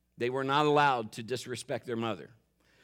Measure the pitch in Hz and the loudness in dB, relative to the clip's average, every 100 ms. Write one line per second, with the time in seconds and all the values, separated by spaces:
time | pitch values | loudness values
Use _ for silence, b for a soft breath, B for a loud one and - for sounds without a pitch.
0 | _ - 120 131 135 143 151 147 143 127 | _ -6 -4 -2 0 4 4 6 4 2
1 | 110 - 110 123 123 123 - 123 - 117 | -2 -8 -8 -8 -6 -10 -8 -8 -6 -4
2 | 117 92 67 - _ _ b b | -2 -4 -10 -20 _ _ b b